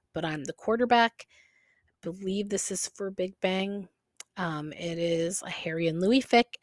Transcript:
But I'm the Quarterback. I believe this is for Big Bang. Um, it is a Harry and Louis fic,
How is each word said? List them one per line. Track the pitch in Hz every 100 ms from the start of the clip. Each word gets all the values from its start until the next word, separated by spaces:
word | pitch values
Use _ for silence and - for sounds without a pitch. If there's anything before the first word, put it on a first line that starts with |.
| _
But | 160 160
I'm | 156
the | 127
Quarterback. | - - 226 240 240 233 - -
I | _ _ _ _ _ _ _
believe | 170 185 190 196 202
this | 196 -
is | 190 - -
for | 196
Big | 196 185 -
Bang. | 190 185 196 202 185 _ _ - - -
Um, | 175 151 151
it | - 170 170
is | 170 165 170 185
a | 175
Harry | - 170 165 165
and | 160
Louis | 190 262
fic, | - 233 - -